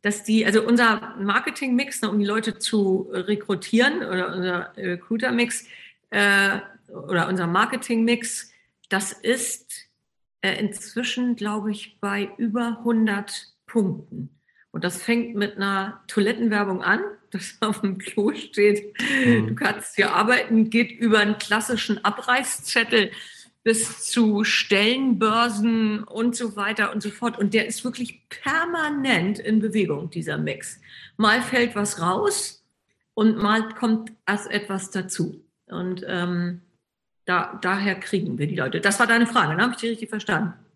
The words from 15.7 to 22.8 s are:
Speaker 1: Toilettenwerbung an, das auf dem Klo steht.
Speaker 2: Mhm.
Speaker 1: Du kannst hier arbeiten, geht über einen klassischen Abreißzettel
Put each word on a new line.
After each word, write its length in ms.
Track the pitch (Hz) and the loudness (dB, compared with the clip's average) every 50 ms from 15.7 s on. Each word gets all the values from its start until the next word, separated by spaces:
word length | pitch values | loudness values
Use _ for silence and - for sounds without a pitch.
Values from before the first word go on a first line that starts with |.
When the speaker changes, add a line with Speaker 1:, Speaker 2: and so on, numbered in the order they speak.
| 196 190 190 208 214 - _ | 0 -2 -2 -4 -8 -14 _
Speaker 1:
Toilettenwerbung 760 | - - 214 202 208 233 214 233 226 214 208 208 202 185 180 - | -4 0 2 2 2 2 2 0 2 2 2 0 0 -2 -2 2
an, 160 | - 202 339 392 415 - - _ _ - | 2 2 2 0 -6 -8 -14 _ _ -10
das 220 | 185 - - - _ | -10 -10 -10 -6 _
auf 200 | - 214 208 - | -2 -2 -2 0
dem 160 | - 196 185 | -2 -2 -2
Klo 360 | 190 - - - - 202 208 143 | -4 -10 -6 -2 0 0 0 0
steht. 640 | - - - - - 208 208 208 208 - - - - 240 254 269 269 262 | -2 -10 -6 2 4 6 6 6 4 -2 -8 -8 -6 -2 0 2 2 6
Speaker 2:
Mhm. 220 | 247 240 220 220 | 6 6 6 4
Speaker 1:
Du 80 | 214 214 | 0 -2
kannst 400 | - 294 - 208 - - - - | 0 0 0 0 -2 -8 -6 0
hier 180 | - 196 - - | 0 2 2 4
arbeiten, 560 | 175 214 220 247 247 - - 226 220 220 220 | 2 4 4 4 2 2 4 4 4 4 4
geht 220 | - 233 240 - | 4 2 2 2
über 280 | - - 233 226 214 214 | -2 -2 2 4 6 6
einen 180 | 208 208 214 | 6 4 2
klassischen 680 | - - - 208 220 220 - 247 220 - - 214 220 - | -2 0 0 0 0 0 0 -2 -2 0 -2 -2 0 0
Abreißzettel 1080 | 208 208 - - - 247 262 - - - - - - - 240 | -2 -2 0 0 0 0 0 0 -2 -8 -8 -8 0 0 0